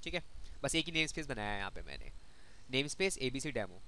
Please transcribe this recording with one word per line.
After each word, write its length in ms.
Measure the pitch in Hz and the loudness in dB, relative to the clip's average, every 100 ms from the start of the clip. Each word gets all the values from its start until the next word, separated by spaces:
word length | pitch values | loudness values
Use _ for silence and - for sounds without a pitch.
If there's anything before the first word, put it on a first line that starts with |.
ठीक 100 | - | 0
है, 100 | 170 - - - - | -2 -2 -6 -6 0
बस 120 | - 160 | 4 4
एक 100 | 156 | 4
ही 60 | |
नेम 160 | 160 156 | 4 4
स्पेस 200 | - 147 | 2 0
बनाया 240 | 120 104 | 0 0
है 60 | 101 | 0
यहाँ 140 | 98 | -2
पे 100 | - | -4
मैंने, 300 | 87 69 - - - - - - - | -6 -6 -6 -8 -10 -10 -10 -10 0
नेम 160 | 127 147 | 2 2
स्पेस 300 | - 190 - | 2 2 4
एबीसी 340 | 131 127 151 | 0 2 0
demo। 300 | 127 98 90 | 0 -2 -4